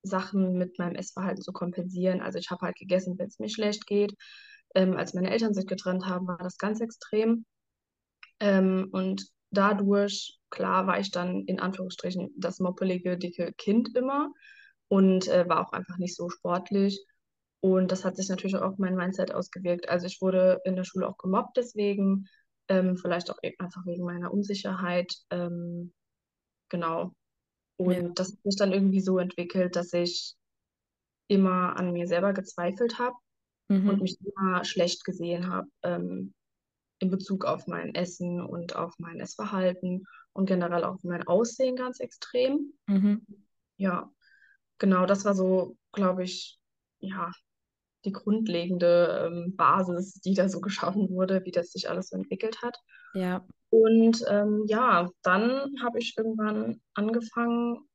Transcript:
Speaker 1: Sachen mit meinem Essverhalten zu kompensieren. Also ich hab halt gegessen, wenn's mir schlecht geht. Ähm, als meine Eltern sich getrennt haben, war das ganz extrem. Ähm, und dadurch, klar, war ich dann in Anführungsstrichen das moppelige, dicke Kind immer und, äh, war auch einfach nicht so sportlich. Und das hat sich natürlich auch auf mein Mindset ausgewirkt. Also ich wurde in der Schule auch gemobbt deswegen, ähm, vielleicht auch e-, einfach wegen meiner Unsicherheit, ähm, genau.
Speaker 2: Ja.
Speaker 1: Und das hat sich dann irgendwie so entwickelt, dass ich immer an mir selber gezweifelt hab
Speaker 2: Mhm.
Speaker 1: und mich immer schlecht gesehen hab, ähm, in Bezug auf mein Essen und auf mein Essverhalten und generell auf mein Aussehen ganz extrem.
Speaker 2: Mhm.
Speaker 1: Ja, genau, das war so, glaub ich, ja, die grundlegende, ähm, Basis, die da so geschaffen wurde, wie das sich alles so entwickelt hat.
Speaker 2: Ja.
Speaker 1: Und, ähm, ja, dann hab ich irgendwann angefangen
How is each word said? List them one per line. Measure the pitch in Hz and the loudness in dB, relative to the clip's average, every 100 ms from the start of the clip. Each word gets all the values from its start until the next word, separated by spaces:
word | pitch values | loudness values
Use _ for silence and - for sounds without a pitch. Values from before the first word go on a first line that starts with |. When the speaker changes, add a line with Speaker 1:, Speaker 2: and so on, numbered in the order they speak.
Speaker 1:
Sachen | 196 190 196 196 185 185 | -4 -4 -2 0 2 0
mit | 180 - | -2 -4
meinem | 175 - | -6 -6
Essverhalten | - - 190 190 | -10 -6 -6 -6
zu | - | -8
kompensieren. | 190 175 175 180 180 185 185 | -6 -6 -6 -8 -2 0 0
Also | - 185 | -4 -8
ich | 175 | -8
hab | 180 | -6
halt | 180 - | -6 -8
gegessen, | 190 185 185 185 | -2 -2 0 -6
wenn's | 190 - | -8 -8
mir | 214 | -8
schlecht | 214 208 208 - | -2 -4 -4 -2
geht. | 202 202 202 - - - - _ | 0 0 -4 -20 -20 -20 -20 _
Ähm, | - 185 180 | 2 2 2
als | 170 | -4
meine | 180 185 | -2 0
Eltern | 226 226 | 2 0
sich | 202 190 | 0 -2
getrennt | 190 185 185 190 | -4 -2 -2 -2
haben, | 180 180 | -4 -4
war | 170 | -6
das | 185 - | -8 -6
ganz | 196 214 | -4 -4
extrem. | 226 - - 214 226 233 - _ _ _ _ _ _ _ - _ | -6 -10 -4 0 2 0 -2 _ _ _ _ _ _ _ -20 _
Ähm, | 202 190 190 185 190 | 4 6 4 2 -2
und | 190 190 196 - _ _ | -2 -2 -4 -8 _ _
dadurch, | 196 196 202 196 202 202 202 - - _ | 2 4 4 4 4 2 -2 -10 -16 _
klar, | - 185 185 190 | -4 0 2 2
war | 202 | 0
ich | 196 | -2
dann | 180 180 185 196 | -4 -4 -4 -4
in | 190 | -2
Anführungsstrichen | 185 190 185 - 180 185 - - | -2 -4 -10 -8 -6 -6 -8 -6
das | 175 - | -6 -2
moppelige, | 180 180 190 180 180 180 | -4 0 -2 0 -2 -4
dicke | 175 - 170 - | -6 -4 -6 -4
Kind | - 220 262 254 | 2 2 2 -2
immer | 262 277 311 - - - - _ _ | -2 -2 -4 -8 -20 -20 -20 _ _
und, | 196 190 185 185 | 6 6 6 4
äh, | 180 175 | 2 4
war | 165 185 | 0 0
auch | |
einfach | - 190 180 | -6 -8 -6
nicht | 180 - | -6 -6
so | 175 | -10
sportlich. | - 175 180 185 202 196 202 - _ _ _ _ _ | -8 -2 -4 0 2 2 0 -12 _ _ _ _ _
Und | 190 185 180 | 4 4 4
das | 185 | 0
hat | 185 190 | -4 -4
sich | 190 | -4
natürlich | 185 196 190 | -4 -2 -2
auch | |
auf | 190 196 | -2 -2
mein | 185 185 | -2 0
Mindset | 180 185 185 | -2 -2 -2
ausgewirkt. | - - 185 180 175 - | -4 -6 -6 -2 -2 0
Also | 175 180 | -2 -2
ich | - | -2
wurde | 190 185 185 185 | 2 4 4 4
in | 190 185 | 0 -4
der | |
Schule | 185 190 180 | -4 -4 -4
auch | - | -4
gemobbt | 185 196 240 - | 0 0 0 -2
deswegen, | 240 208 202 202 196 196 196 _ _ _ - | -2 -2 -2 2 2 0 -2 _ _ _ 0
ähm, | 190 185 180 | 2 2 0
vielleicht | 180 170 170 | -2 -2 -4
auch | - | -8
e-, | - - | -10 -8
einfach | 180 185 180 | -10 -8 -8
wegen | 175 | -6
meiner | 175 175 175 | -6 -6 -4
Unsicherheit, | 202 202 196 202 185 180 180 180 - _ | -2 -2 -4 -4 -4 0 0 -2 -10 _
ähm, | 175 175 175 170 175 175 _ _ _ _ _ _ _ _ | -4 -4 -6 -8 -8 -10 _ _ _ _ _ _ _ _
genau. | 175 165 165 180 _ _ _ _ _ _ - | -6 -4 -4 -6 _ _ _ _ _ _ -2
Speaker 2:
Ja. | 185 | 0
Speaker 1:
Und | 180 175 175 | 2 -2 -4
das | 185 | -6
hat | - | -4
sich | 202 196 | -4 0
dann | 196 | 2
irgendwie | 196 196 190 | 4 4 4
so | 185 185 | 2 0
entwickelt, | 180 - 175 190 180 175 | 0 -6 -4 0 0 -2
dass | 175 | -2
ich | 175 175 - - - _ _ _ _ _ _ _ _ _ | -2 -2 -4 -10 -16 _ _ _ _ _ _ _ _ _
immer | 196 190 185 180 - | 4 4 4 0 -2
an | 180 | -2
mir | 175 175 | -2 0
selber | 170 196 | 2 2
gezweifelt | 190 190 - 175 190 240 - | -2 -6 -4 -4 0 -2 0
hab | 240 494 _ _ _ _ _ | -4 -6 _ _ _ _ _
Speaker 2:
Mhm. | 196 202 | 2 4
Speaker 1:
und | 196 | 2
mich | 185 - | 0 -4
immer | 196 196 190 180 | -10 -2 0 0
schlecht | - - 175 - | -2 0 0 0
gesehen | - 180 170 175 180 | -6 -6 -4 -4 -2
hab, | 185 185 _ | -4 -6 _
ähm, | 175 175 180 185 196 _ _ _ _ _ _ _ | -4 -4 -4 -6 -10 _ _ _ _ _ _ _
in | 190 | -2
Bezug | 190 - 190 | -2 -2 -2
auf | - 165 - | -2 -2 -4
mein | 170 170 | -6 -4
Essen | - 180 - 175 175 | -4 -4 -4 -6 -4
und | - 175 170 - | -6 -8 -8 -6
auf | 175 - | -8 -10
mein | 165 165 | -14 -12
Essverhalten | - - 202 196 185 180 180 185 190 - _ | -12 -8 -4 0 0 0 -4 -6 -8 -20 _
und | - 190 | -2 0
generell | 180 175 170 | 2 2 0
auf | - 185 | -2 -4
mein | 175 175 165 | -6 -6 2
Aussehen | 180 226 - 262 254 | 2 2 0 -2 -2
ganz | 254 247 | -6 -8
extrem. | 240 - - 247 262 294 285 _ - | -12 -12 -6 0 0 0 -4 _ 0
Speaker 2:
Mhm. | 196 202 208 - - _ _ _ - | 2 4 2 -4 -20 _ _ _ -4
Speaker 1:
Ja, | 190 180 - _ _ _ _ _ _ _ | -2 -2 -6 _ _ _ _ _ _ _
genau, | 196 185 | 4 6
das | 185 196 202 | 4 2 2
war | |
so, | 190 185 185 175 - _ | 2 4 2 0 -8 _
glaub | 208 185 185 | 0 0 0
ich, | 185 - - _ _ _ _ _ | -4 -8 -12 _ _ _ _ _
ja, | 196 180 170 185 _ _ _ _ _ _ 202 | -10 -6 -8 -8 _ _ _ _ _ _ -8
die | |
grundlegende, | 196 208 220 220 170 180 180 175 175 175 - 170 | -6 0 0 0 -2 -2 2 6 6 6 2 -2
ähm, | 175 170 190 | -4 -6 2
Basis, | 143 185 185 175 185 | 4 6 2 -2 -6
die | - 185 | -6 0
da | 190 190 | 2 2
so | 175 | 0
geschaffen | 202 - - 196 185 | -6 -4 -2 0 -2
wurde, | 185 185 190 | 0 0 0
wie | 185 | 0
das | 180 175 | -4 -4
sich | 196 - | -8 -6
alles | 180 185 | -6 -6
so | 185 | -8
entwickelt | 185 202 220 226 | -6 -4 -4 -6
hat. | 240 240 _ - - | -10 -10 _ -20 -10
Speaker 2:
Ja. | 190 180 185 - _ _ | -4 -4 -4 -8 _ _
Speaker 1:
Und, | 226 220 226 226 226 202 | 8 10 10 8 6 2
ähm, | 202 208 214 214 | 2 2 0 2
ja, | 214 254 180 180 _ | 4 6 4 2 _
dann | 185 190 233 269 277 277 | 2 4 4 0 -4 -4
hab | 247 233 | -4 -2
ich | 233 - | -4 -4
irgendwann | 220 220 214 214 220 226 _ | -2 -2 -2 -2 -4 -8 _
angefangen | - 208 233 226 233 233 233 240 240 - | -4 0 -2 -2 -2 0 0 -2 -4 -10